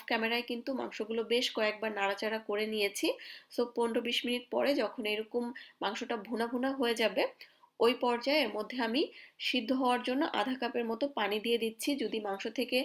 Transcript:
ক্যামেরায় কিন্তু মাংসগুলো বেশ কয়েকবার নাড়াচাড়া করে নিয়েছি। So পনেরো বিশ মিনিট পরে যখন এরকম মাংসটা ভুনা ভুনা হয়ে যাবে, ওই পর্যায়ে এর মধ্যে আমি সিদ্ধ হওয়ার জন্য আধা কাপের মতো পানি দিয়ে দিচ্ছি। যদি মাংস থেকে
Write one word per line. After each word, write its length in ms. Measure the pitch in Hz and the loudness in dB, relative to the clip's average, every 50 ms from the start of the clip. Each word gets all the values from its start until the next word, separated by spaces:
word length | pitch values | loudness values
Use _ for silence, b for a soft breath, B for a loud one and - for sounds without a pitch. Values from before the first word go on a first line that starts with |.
| - - | -2 -2
ক্যামেরায় 360 | 240 226 220 226 233 240 240 - | 0 0 2 2 0 0 -2 -2
কিন্তু 200 | 240 233 240 269 269 233 | -6 -6 -4 -4 -4 -4
মাংসগুলো 420 | 240 214 - - 214 208 226 233 226 214 233 | -4 -4 -6 -6 -6 -4 -2 -2 0 2 2
বেশ 140 | 247 254 - - | 2 2 0 0
কয়েকবার 340 | 240 214 214 208 214 220 220 214 202 | 0 0 0 0 0 -2 -4 -2 0
নাড়াচাড়া 420 | 196 196 202 202 226 214 220 220 220 - | 2 0 0 0 -2 -2 -2 -2 -2 -2
করে 160 | 208 208 214 214 220 | 0 0 0 0 0
নিয়েছি। 340 | 214 202 202 196 - - 339 539 - B B B B B B B | 2 2 0 0 0 0 0 0 -2 B B B B B B B
So 60 | - 240 240 - | -2 -2 0 0
পনেরো 240 | 240 233 233 226 247 226 233 | 0 0 2 2 0 0 0
বিশ 100 | 240 - - | 0 0 0
মিনিট 180 | 240 240 247 240 - - | 0 0 -2 -2 -2 0
পরে 160 | 247 240 262 285 285 220 | 2 4 4 4 4 2
যখন 200 | 202 - - 220 208 208 | 0 -2 -4 -4 -2 -2
এরকম 320 | 208 220 220 - 240 240 240 254 B B B B B - | -2 -2 -2 -2 -2 -2 -4 -6 B B B B B -4
মাংসটা 340 | 196 226 - 240 233 233 220 196 | -4 -2 -4 -4 -4 -4 -4 -4
ভুনা 200 | 220 240 214 233 233 254 | -4 -2 -2 -2 0 0
ভুনা 180 | 247 254 269 269 269 | 0 0 0 0 2
হয়ে 160 | 254 233 233 226 226 | 2 2 2 4 2
যাবে, 200 | 208 190 - - 539 - B B B B B B B B - | 2 4 2 0 0 -2 B B B B B B B B 4
ওই 120 | 226 233 254 247 262 | 4 4 4 4 2
পর্যায়ে 360 | 240 240 233 233 269 285 311 269 | 2 2 2 2 2 4 4 4
এর 60 | 214 208 | 2 0
মধ্যে 220 | 214 208 208 240 254 240 226 | -4 -6 -4 -4 -2 -2 0
আমি 140 | 226 285 349 - B B B B B B - - | 2 0 0 0 B B B B B B -2 0
সিদ্ধ 220 | - 247 220 214 262 254 | 0 0 2 2 2 2
হওয়ার 200 | 269 247 247 240 226 254 | 4 4 2 2 2 0
জন্য 140 | 254 269 320 - - 214 | 0 0 0 0 0 0
আধা 140 | 208 254 262 254 | 0 0 -2 -2
কাপের 240 | 247 233 - 240 233 226 | -2 -2 -2 -2 -2 -2
মতো 140 | 226 226 285 285 285 233 | -2 0 -2 -2 0 0
পানি 180 | 208 196 208 214 202 | 0 0 0 0 0
দিয়ে 120 | 233 233 226 226 | 2 0 2 0
দিচ্ছি। 260 | 226 220 - - 285 285 269 226 | -2 -4 -2 -2 -2 0 0 0
যদি 160 | 208 220 220 208 | -2 -2 -2 -2
মাংস 180 | 202 196 190 - 233 220 - | -2 -4 -4 -4 -4 -4 -4
থেকে 200 | 240 254 254 254 269 | -2 0 2 0 0